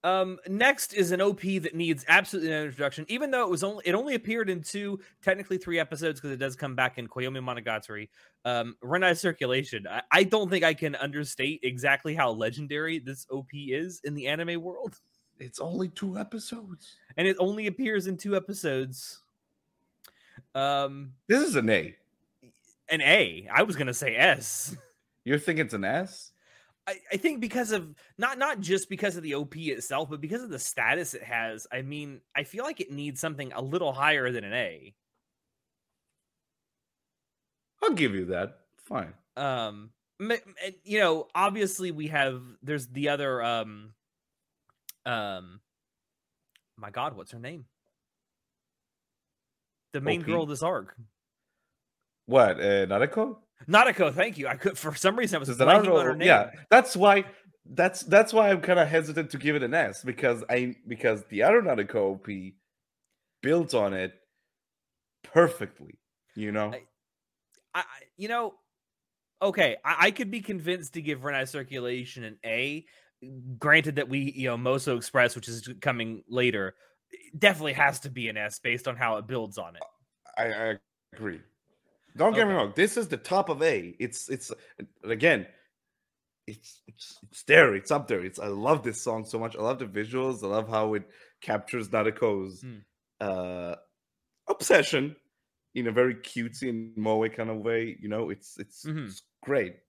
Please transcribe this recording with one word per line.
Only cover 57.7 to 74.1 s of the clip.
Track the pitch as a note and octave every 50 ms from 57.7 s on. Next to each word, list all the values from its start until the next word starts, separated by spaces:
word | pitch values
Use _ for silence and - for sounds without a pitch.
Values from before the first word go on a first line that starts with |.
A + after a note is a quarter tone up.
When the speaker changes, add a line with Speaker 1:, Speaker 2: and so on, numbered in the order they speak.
| C3+ B2+ F3 F#3 F#3 -
Speaker 2:
that's | - - F3+ G3+ A3 A3
why | A3+ A3 G#3+ G3+
I'm | G3 E3+
kinda | - F3+ F3+ F3 D#3+
hesitant | D3 D#3+ E3 D#3 D3 D3+ E3 D#3 C3+
to | - C3+
give | B2+ D3 D3
it | D3
an | C3 A#2 C3+
S, | E3+ C#3+ G2 G2 - -
because | B2+ B2 - - B2+ A#2+ A2+ - -
I, | A#2+ B2 B2 B2 A#2+ - _
because | - A#2+ - - A#2 A2 G#2 G2+
the | _ G#2+ G2+ A2+
other | E3 G#3+ A#3+
Nadeko | G#3+ F3 C3 A2 G2+ G2 -
O | A#2 G2+ G2 G2
P | F#2+ - - G2+ F#2+ F#2 F#2+ F#2 _ _ _ _ _ _ _ _ _ _ _ _ _ _ _ _ _
builds | - C3 D#3 E3+ E3 D#3+ D3+
on | A#2 G#2 G2 F#2+
it | F#2 F#2 F#2 - _ _ _ _ _ _ _ _ _ _ _ _ _ _ _ _ _ _ _ _ _
perfectly, | - - - D#3+ F3 - - - A2 - _ _ D2 - - _ _ _ _ _ _ _ _
you | G#2 G#2+ G#2
know? | G#2 G#2+ G#2+ G#2+
Speaker 1:
I, | A2+ B2+ - _ _ _ _ _ _ _ _ _ _ _ _ _ _ _ _ _ -
I, | F3 F3+ - B2+ C#3 C#3 _ _
you | - F#3+ -
know, | A3+ A#3+ A#3 G3+ - _ _ _ _ _ _ _ _ _ _ _ _ _ _ _ _ _
okay, | F#3+ G3+ - G#3 E3+ C3+ A2 - -
I, | D3 E3 D3+
I | F3 G#3
could | G3+ - A#3+ G3
be | G#3 A#3
convinced | G3 - G3+ F3+ D3+ E3+ F3+ F#3 D#3+ C3 -
to | E3+
give | D3+ D3+ D3 C3
Renai | C3 D3 C#3+ C3+ C3 B2+
Circulation | - D3 C3 C3 C3+ C3 B2 B2 B2 B2+ B2 B2 - B2+ A#2
an | A2 A2 _ -
A. | A2+ A2+ A#2 C3 C#3+ D3 D#3 - _ _ _ _ _ _ _ - C3 C3+ C3 B2+ C3 B2+ A2+
Granted | - D3+ D3+ D#3+ D3 D#3 C#3+
that | C#3+ C#3
we, | B2